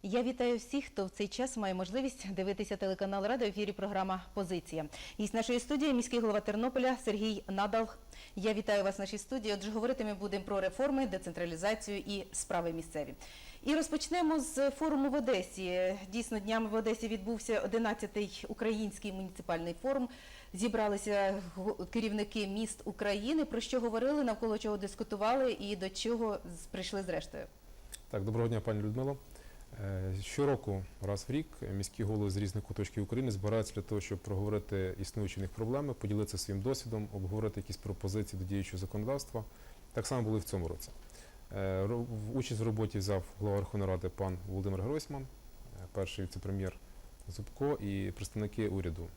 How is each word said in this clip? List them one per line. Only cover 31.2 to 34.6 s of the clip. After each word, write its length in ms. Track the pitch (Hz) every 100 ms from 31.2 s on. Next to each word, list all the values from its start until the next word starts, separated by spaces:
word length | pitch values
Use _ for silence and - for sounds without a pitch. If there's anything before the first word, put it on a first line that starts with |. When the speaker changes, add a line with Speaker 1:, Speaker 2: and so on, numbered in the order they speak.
| -
Speaker 2:
в 40 |
рік, 140 | 139 156 - - 98
міські 280 | 95 -
голови 260 | 104 107 104
з 60 | 95
різних 280 | 101 101
куточків 380 | - - 101 -
України 260 | 101 117 131
збираються 440 | 98 104 113 107
для 80 | -
того, 180 | - 104
щоб 180 | - 98
проговорити 760 | - 95 104 104